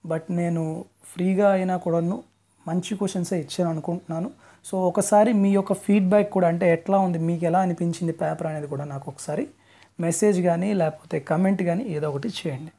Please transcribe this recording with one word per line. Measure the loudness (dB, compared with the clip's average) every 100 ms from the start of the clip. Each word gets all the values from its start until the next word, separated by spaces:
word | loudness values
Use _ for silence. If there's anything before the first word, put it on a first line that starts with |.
| -4
but | -6 -2
నేను | -2 0 -2 -4 -6 -12 _ -18
ఫ్రీగా | -2 0 4 4
అయినా | 4 0 -2
కూడాను | 0 0 0 -4 -8 _ _ _ -4
మంచి | -4 -4 -4
క్వశ్చన్సే | -2 -2 -2 -4
ఇచ్చాను | -4 -2 -2
అనుకుంటున్నాను. | -2 -4 -6 -6 -6 -6 -10 -20 _ -6
So, |
ఒకసారి | 0 0 2 4 6 6
మీ | 4 4
యొక్క | 2 0
ఫీడ్‌బ్యాక్ | -4 2 2 4 4 2
కూడా, | 2 2
అంటే | 2 2
ఎట్లా | 2 2 0
ఉంది, | 2 0
మీకు | -2 0
ఎలా | 0 2
అనిపించింది | 0 0 -2 -2 -4
పేపర్ | -2 -4 -4 -6
అనేది | -6 -6
కూడా | -8
నాకు | -6 -10 -12
ఒకసారి | -12 -6 -6 -6 -10 _ -20 -20 -4
మెసేజ్ | -2 2 2 4
కానీ | 2 2 0
లేకపోతే | 0 0 -2 -6 -6
కామెంట్ | -2 2 2 2
కానీ | 0 -2
ఏదో | -4 -4 -4
ఒకటి | -4 -6
చేయండి. | -6 -6 -6 -10